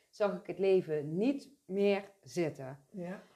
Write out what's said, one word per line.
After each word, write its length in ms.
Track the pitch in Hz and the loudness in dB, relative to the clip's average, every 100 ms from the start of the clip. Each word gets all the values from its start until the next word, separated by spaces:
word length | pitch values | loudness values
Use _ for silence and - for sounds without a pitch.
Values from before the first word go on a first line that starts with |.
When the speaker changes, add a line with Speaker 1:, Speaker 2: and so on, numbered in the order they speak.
| _ | _
Speaker 1:
zag 240 | - 202 | -2 -2
ik 120 | 185 - | -2 -8
het 120 | 170 | 0
leven 580 | 190 185 160 151 147 170 | 4 4 4 -2 -2 0
niet 340 | 254 277 - _ | 0 0 -6 _
meer 460 | - 196 202 196 202 _ | -6 2 2 2 -2 _
zitten. 560 | 127 175 156 143 131 143 _ | -8 -2 -2 -4 -12 -14 _
Speaker 2:
Ja. 320 | 196 170 202 - | -10 -10 -10 -14